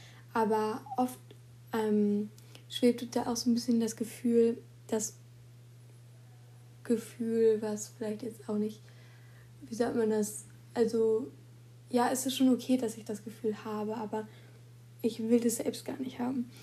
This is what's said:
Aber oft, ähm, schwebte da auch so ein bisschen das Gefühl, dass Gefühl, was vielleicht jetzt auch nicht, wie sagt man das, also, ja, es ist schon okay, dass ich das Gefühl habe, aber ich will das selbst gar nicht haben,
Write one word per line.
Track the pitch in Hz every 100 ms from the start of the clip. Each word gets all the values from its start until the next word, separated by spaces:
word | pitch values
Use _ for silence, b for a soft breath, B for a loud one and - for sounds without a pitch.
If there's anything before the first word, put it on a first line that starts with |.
| B B B
Aber | 233 214 214 214 220 - -
oft, | 254 - - - - - -
ähm, | 226 214 208 208 208 214 - B B B
schwebte | - 247 240 240
da | 247 247
auch | 233
so | 247
ein |
bisschen | 233 - 233
das | 220 -
Gefühl, | 214 - 240 233 226 233 - - -
dass | 220 - - - - - - - - - - - - - - - - - - -
Gefühl, | 226 - - 226 226 220 214
was | 220 208 -
vielleicht | - 214 214
jetzt | 233 - -
auch | 208
nicht, | 214 - B B B B B B B - -
wie |
sagt | 226 240
man | 240 220
das, | 214 208 - - - -
also, | 240 226 226 220 220 269 - - - - - -
ja, | 247 254
es | 262 269
ist | 254
schon | 254
okay, | 240 - 254
dass | 226 220
ich |
das | - 208
Gefühl | - - 220 208
habe, | 226 214 214 220
aber | 214 214 214 B B B - - - -
ich | 233 226 220
will | 233
das | 233 226
selbst | - -
gar | - 262
nicht | 254 -
haben, | 247 262 240 B